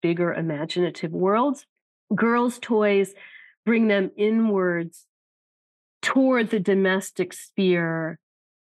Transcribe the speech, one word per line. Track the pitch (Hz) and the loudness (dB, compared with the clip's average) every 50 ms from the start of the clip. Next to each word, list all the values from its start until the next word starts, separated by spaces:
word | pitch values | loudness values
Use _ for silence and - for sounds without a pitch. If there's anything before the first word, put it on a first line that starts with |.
bigger | - 170 170 170 175 170 - | -2 -2 0 0 0 -2 -2
imaginative | - 165 165 151 143 156 165 - 180 180 165 - - - 160 165 | -2 -4 -4 -4 -4 -6 -6 -2 -2 -2 -2 -2 -6 -8 -6 -4
worlds. | 175 180 190 208 226 254 294 262 - - _ _ _ _ _ _ _ _ - 214 | -2 0 2 2 2 2 0 -2 -4 -8 _ _ _ _ _ _ _ _ -4 -2
Girls' | - 214 233 233 240 240 247 240 - | 0 2 2 2 2 0 0 -2 -6
toys | - - 240 214 208 208 202 196 196 190 - - - - - - - - _ _ - | -6 -2 0 2 2 2 2 2 0 -2 -4 -14 -20 -20 -20 -20 -20 -20 _ _ -2
bring | 214 233 226 226 214 | 0 2 2 2 2
them | 202 202 190 185 - | 2 2 0 -2 -2
inwards | 202 208 214 220 226 226 220 202 190 185 180 175 170 170 165 - - - _ _ _ _ _ _ _ _ _ _ _ _ _ _ _ _ _ _ _ | -2 0 0 2 2 2 2 2 0 0 0 -2 -2 -4 -8 -10 -18 -20 _ _ _ _ _ _ _ _ _ _ _ _ _ _ _ _ _ _ _
toward | - - - 269 262 262 262 240 226 - | -4 -2 2 2 4 4 4 2 0 0
the | 233 214 | -2 -2
domestic | 170 - 196 196 190 185 190 190 190 - - - 180 180 - | 0 2 2 2 2 2 0 0 -2 -6 -6 -6 -6 -6 -6
sphere | - - - _ - 196 185 180 170 170 165 165 165 165 156 170 - _ _ _ _ _ _ _ _ _ _ _ | -16 -20 -12 _ -2 0 2 2 2 0 -2 -4 -4 -6 -6 -8 -12 _ _ _ _ _ _ _ _ _ _ _